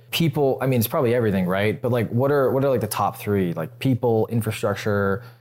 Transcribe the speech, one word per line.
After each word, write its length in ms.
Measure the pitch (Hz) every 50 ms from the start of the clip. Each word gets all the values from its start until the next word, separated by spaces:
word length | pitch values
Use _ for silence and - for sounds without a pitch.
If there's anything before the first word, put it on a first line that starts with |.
| - -
people? 480 | - - 165 156 - 156 143 135 123 -
I 60 | 131
mean, 120 | 135 131 120
it's 80 | 107
probably 260 | - - 165 139 117 117
everything, 320 | 127 117 107 95 95 92
right? 340 | 87 92 98 101 107 98 -
But, 120 | - 120
like, 180 | 123 120 110 85
what 220 | 107 120 135 139
are, 180 | 147 143 135 120
what 140 | 113 135 135
are, 60 | 143
like, 120 | 131 113
the 60 | 110
top 300 | 104 - - 101 95 -
three? 360 | - - 104 104 98 92 87 82
Like, 240 | 82 82 80 - -
people, 480 | - 135 127 113 - 120 113 110 110 -
infrastructure, 920 | - 120 107 110 104 - - 104 101 - - 110 101 101 101 98 98 98 - - - -